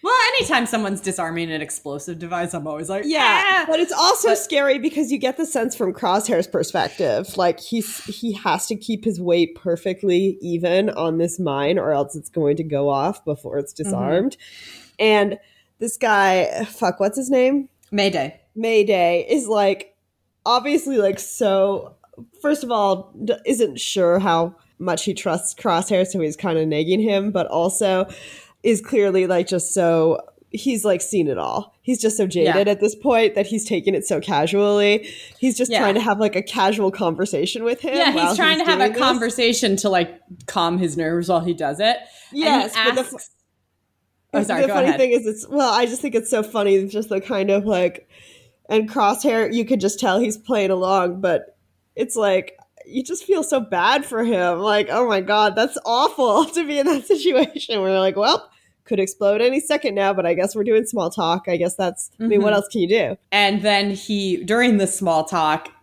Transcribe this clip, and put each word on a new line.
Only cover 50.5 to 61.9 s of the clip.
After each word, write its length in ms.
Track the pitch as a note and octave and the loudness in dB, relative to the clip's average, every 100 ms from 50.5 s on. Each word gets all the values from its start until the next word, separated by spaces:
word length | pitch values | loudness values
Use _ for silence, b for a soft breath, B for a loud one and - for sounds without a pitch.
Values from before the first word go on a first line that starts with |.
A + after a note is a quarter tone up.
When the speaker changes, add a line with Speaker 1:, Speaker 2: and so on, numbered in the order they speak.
| A#3+ G3 | 0 2
Speaker 2:
along, 500 | F#3 F#3 G3 F3+ F3+ | 0 2 2 2 0
but 340 | F#3+ D#3+ - _ _ _ _ - | 0 0 -2 _ _ _ _ -6
it's 200 | B3+ A#3+ | -4 0
like, 400 | G3+ F#3+ F#3+ - _ _ - | 2 2 -2 -16 _ _ -8
you 180 | B3 | -8
just 200 | C4 F4+ - | -6 -8 0
feel 180 | F#4+ | 0
so 160 | - C#4 | 2 0
bad 460 | A3 F3+ F#3 C#4 C#4 | 0 0 2 2 0
for 180 | A3+ | -2
him. 360 | A#3 G#3 F3+ E3+ | 0 2 0 0
Like, 280 | G3+ G#3 G#3 | 2 2 2
"Oh 160 | E3+ B3 | 0 2
my 100 | G3+ | 0
God, 360 | F#3+ G#3 G#3+ G3 | 2 2 2 2
that's 200 | A#3+ - - | -2 -2 -2
awful 600 | A#3 D4 - B3+ G#3 D#4 | 2 2 2 2 4 2
<laughs> 80 | |
to 120 | E4+ D#4 | 0 -4
be 140 | D4 | 0
in 60 | C#4 | 0
that 200 | D4 - | 0 0
situation," 760 | F4 D#4 C4+ D#4 C#4+ - A3+ | 0 2 2 0 -2 -6 -4
where 80 | F#3+ | 0
you're 80 | F#3+ | 2
like, 160 | F#3+ F#3+ | 0 0
"Well, 340 | G#3+ E4 - b b b _ | 2 0 -2 b b b _
could 120 | G#3 | -2
explode 420 | F#3+ - G3+ G#3 | -2 0 0 2
any 180 | B3 C4+ | 2 0
second 340 | D4+ D4 C#4 G3 | -2 -2 0 0
now, 180 | G3 | 0
but 120 | G3 F3 | 0 0
I 80 | |
guess 220 | E3+ F#3+ A3 | 0 -2 -2
we're 80 | |
doing 220 | G#3 A3 G#3+ | 0 2 0
small 240 | A#3 F3 | -4 -4
talk. 360 | - E3 F3 F#3 | -2 -2 -2 -2
I 80 | F3 | -2
guess 180 | F3 - | -2 -2
that's, 340 | F3+ | -4